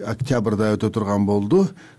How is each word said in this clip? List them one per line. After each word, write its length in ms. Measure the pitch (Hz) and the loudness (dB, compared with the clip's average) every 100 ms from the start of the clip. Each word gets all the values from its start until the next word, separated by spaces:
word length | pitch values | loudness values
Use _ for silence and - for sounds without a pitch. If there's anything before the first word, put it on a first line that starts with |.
октябрда 720 | 101 - 123 123 107 104 107 | -8 -6 -2 0 0 0 0
өтө 160 | 104 110 | 0 -2
турган 340 | 110 101 101 | -2 -2 0
болду. 440 | 101 101 104 185 196 - - | 2 0 2 2 2 -4 -20